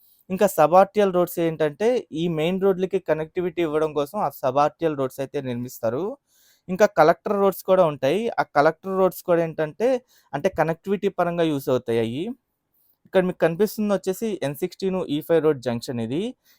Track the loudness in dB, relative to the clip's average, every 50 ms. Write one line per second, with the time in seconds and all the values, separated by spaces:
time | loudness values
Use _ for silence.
0 | _ _ _ _ _ _ -2 0 0 0 2 2 2 6 6 6 4 4 _ 0
1 | 0 2 2 0 0 0 0 -2 -2 -2 0 0 -2 -2 -2 0 0 0 0 0
2 | -4 -6 -6 -4 -2 -2 0 0 0 0 0 0 0 0 0 0 -2 -2 -2 -4
3 | -2 -2 -2 -2 -2 -6 _ -4 -4 -4 -2 -2 -2 0 2 0 0 0 0 -2
4 | -4 -4 -4 -4 -4 -4 -4 -2 -4 0 2 2 2 2 0 _ -2 -2 -2 -2
5 | -4 -4 -4 -6 -10 -6 -6 -8 -6 -6 -6 -6 -8 -10 -12 -6 -4 -4 -2 -2
6 | -4 -6 -8 -10 _ _ _ _ _ _ _ _ _ -10 0 2 2 2 4 4
7 | 6 6 4 2 _ -4 0 2 2 2 0 0 0 2 4 4 4 2 2 0
8 | 0 0 0 0 -2 -4 -2 -4 -4 0 _ 4 4 4 2 0 -8 -6 0 2
9 | 2 2 2 -2 -2 0 2 2 2 -2 -2 -6 -6 -6 -4 _ 0 0 0 -2
10 | -4 _ _ _ _ _ -10 -2 -2 -2 0 0 0 0 0 -4 _ -4 -4 -2
11 | -2 -4 -2 0 -2 -2 0 0 0 0 0 -2 0 0 0 0 0 -2 -2 0
12 | 0 -2 -4 -6 -8 -8 -10 -12 _ _ _ _ _ _ _ _ _ _ _ _
13 | _ _ 0 2 2 2 0 0 0 0 2 0 -2 -2 0 -4 -2 -2 -2 -2
14 | -2 -4 -4 -4 -4 -6 -4 -4 -4 -6 -4 -4 -6 -8 -6 _ -6 -4 -4 -4
15 | -4 -4 -6 -6 -2 2 2 4 4 2 0 0 -2 -4 -6 -4 -6 -6 -6 -6
16 | -4 -4 -4 -4 -4 -6 -8 _ _ _ _